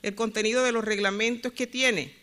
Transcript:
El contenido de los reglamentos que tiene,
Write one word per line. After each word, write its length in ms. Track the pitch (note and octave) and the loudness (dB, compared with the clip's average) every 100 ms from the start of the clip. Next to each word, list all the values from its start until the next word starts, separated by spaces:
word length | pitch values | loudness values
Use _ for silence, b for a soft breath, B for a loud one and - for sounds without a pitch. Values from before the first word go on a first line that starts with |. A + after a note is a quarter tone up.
El 120 | A3 G3+ | -6 -2
contenido 480 | A3+ A3 G#3+ B3 | -2 0 0 2
de 80 | B3+ | 2
los 140 | A#3 A3 | 2 0
reglamentos 640 | G#3 G3+ G3+ A3+ A#3 B3+ | 0 0 2 0 0 -6
que 160 | - B3 | -4 -4
tiene, 480 | B3 B3+ G3+ C#3 - | 2 2 2 -4 -12